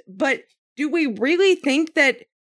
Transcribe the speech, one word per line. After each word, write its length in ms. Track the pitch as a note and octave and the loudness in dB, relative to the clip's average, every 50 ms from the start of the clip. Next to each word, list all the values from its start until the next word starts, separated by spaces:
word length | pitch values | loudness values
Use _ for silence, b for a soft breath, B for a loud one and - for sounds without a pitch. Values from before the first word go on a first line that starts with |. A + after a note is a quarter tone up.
| - - | -20 -20
but 360 | F#3 F#3+ C#4+ C#4 B3+ - - _ _ _ _ _ _ - | -8 -4 -4 -2 -2 -4 -8 _ _ _ _ _ _ -8
do 120 | C#4+ D4+ | -6 -4
we 180 | D4 E4+ D#4+ C4+ | -2 -2 -2 -2
really 480 | G#3+ F3+ A3 C4+ E4+ F4 G4 G4 F4+ | -2 -2 -2 0 0 2 2 2 2
think 380 | F#4 - C#4+ C4 C#4+ D#4+ D#4+ - | 2 0 0 0 0 0 -2 0
that 280 | D#4+ C#4+ C4+ A#3+ - - _ _ _ | 0 2 2 0 -2 -8 _ _ _